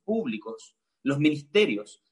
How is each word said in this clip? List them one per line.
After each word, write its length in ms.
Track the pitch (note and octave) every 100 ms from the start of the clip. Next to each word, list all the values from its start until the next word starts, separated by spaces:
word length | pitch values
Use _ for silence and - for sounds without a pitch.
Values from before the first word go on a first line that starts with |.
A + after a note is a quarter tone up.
públicos, 720 | - A3+ - - A2+ A2+ - _ _ _
los 160 | C3+ C#3
ministerios, 840 | D3+ D3 - G3+ G3+ G2+ - - _